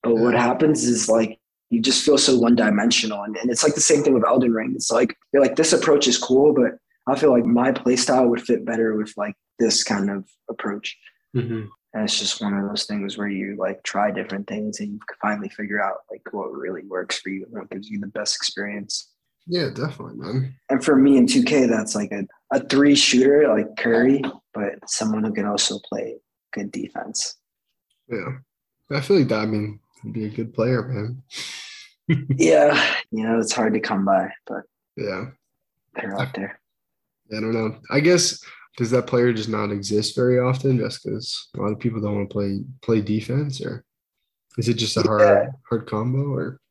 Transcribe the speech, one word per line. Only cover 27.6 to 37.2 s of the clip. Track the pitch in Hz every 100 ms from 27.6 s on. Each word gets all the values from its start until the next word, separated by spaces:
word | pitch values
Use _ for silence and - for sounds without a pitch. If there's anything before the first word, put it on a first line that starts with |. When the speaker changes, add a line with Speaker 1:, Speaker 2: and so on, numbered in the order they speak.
| _ _ _ _ _
Speaker 2:
Yeah. | 117 90 131 _ _ _ _ _
I | 139
feel | 135 202
like | 120
that, | 110
I | 110
mean, | 107 104 104 _ _
would | 110
be | 110 107
a |
good | 107 110
player, | - 113 127
man. | 117 117 107 123 - - - - - - - _ -
<laughs> | 160 - 135
Speaker 1:
Yeah. | 165 156 147 147 - - -
You | 110
know, | 110 117
it's | 107
hard | - 110
to | 107
come | - 101 98
by, | 98 92 - -
but | 101 - _ _ -
Speaker 2:
Yeah. | 104 92 123 - _ _ _ _ _ -
Speaker 1:
they're | 98 98
out | 127 -
there. | 98 - _ _ _ _ _ _